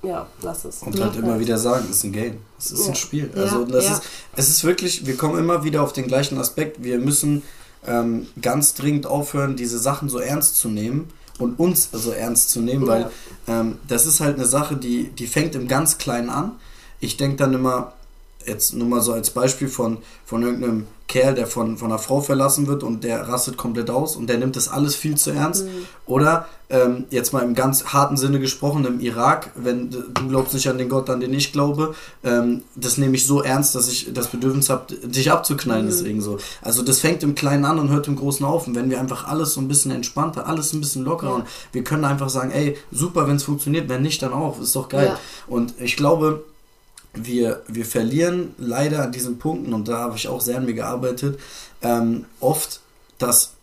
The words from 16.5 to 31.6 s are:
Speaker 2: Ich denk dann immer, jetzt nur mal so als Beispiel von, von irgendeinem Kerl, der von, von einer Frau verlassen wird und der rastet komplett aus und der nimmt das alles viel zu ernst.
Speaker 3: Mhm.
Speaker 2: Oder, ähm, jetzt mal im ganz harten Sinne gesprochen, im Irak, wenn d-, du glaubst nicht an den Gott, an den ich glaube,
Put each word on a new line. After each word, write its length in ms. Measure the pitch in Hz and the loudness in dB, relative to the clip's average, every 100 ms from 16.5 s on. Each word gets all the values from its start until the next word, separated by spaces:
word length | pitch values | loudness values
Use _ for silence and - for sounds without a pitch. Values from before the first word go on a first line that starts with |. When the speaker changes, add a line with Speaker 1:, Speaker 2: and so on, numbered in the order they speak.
| - - - - - | -6 -20 -20 -20 -8
Speaker 2:
Ich 180 | 113 - | -8 0
denk 200 | 139 139 | 0 2
dann 160 | 139 | 2
immer, 380 | 131 131 123 120 - - - - - | 4 2 0 -4 -12 -20 -20 -20 -14
jetzt 300 | - 104 - | -8 -2 -2
nur 140 | 120 120 | 0 2
mal 120 | 120 | 2
so 100 | 113 | 2
als 180 | 113 113 | 0 0
Beispiel 380 | - 131 - 135 | 2 2 2 -4
von, 300 | - 113 110 - - | -2 -2 -2 -8 -20
von 180 | - 113 | -6 -2
irgendeinem 440 | 120 120 123 110 107 - - | 0 0 -2 -2 -4 -14 -4
Kerl, 260 | 131 131 | 4 4
der 120 | 127 113 | 4 0
von, 300 | - 110 107 | 0 -2 -2
von 100 | 117 | -2
einer 80 | 110 | -2
Frau 220 | - 139 | 0 0
verlassen 460 | 143 135 139 147 139 | 2 2 4 2 2
wird 140 | 139 | 0
und 180 | 127 113 | -2 -2
der 240 | 117 113 - | -2 -2 -2
rastet 280 | 123 - 123 | -2 -2 -4
komplett 340 | 120 117 113 | -4 -2 0
aus 240 | 127 156 - | 0 0 -4
und 120 | 117 | -2
der 100 | 120 | 0
nimmt 160 | 131 127 | 0 0
das 120 | - | -2
alles 260 | 143 147 143 | 0 0 0
viel 200 | 156 147 | 0 0
zu 140 | - | 0
ernst. 340 | 147 151 185 | 0 0 0
Speaker 3:
Mhm. 60 | 190 185 180 - - | -4 -8 -12 -16 0
Speaker 2:
Oder, 400 | 131 151 160 - - - | 4 6 4 0 -18 0
ähm, 360 | 131 123 123 123 | 4 4 2 -2
jetzt 220 | 123 117 | -2 0
mal 100 | 135 | 0
im 120 | 120 | 2
ganz 320 | 120 131 139 - | 2 4 2 2
harten 300 | 143 143 135 | 2 4 2
Sinne 220 | 135 139 | 2 2
gesprochen, 440 | 131 - 143 147 | 0 -2 0 2
im 160 | 131 120 | 0 0
Irak, 500 | 120 113 - - - - | -2 2 2 2 -2 -6
wenn 340 | 123 123 120 | -2 -2 -4
d-, 80 | 123 123 | -8 -4
du 140 | 123 131 | -4 2
glaubst 260 | 131 131 | 2 2
nicht 140 | 135 135 | 0 0
an 100 | 127 | 0
den 100 | 123 | 0
Gott, 200 | 135 131 | 0 0
an 100 | 123 | -2
den 120 | 127 | 0
ich 200 | 139 143 | 0 0
glaube, 420 | 147 | 2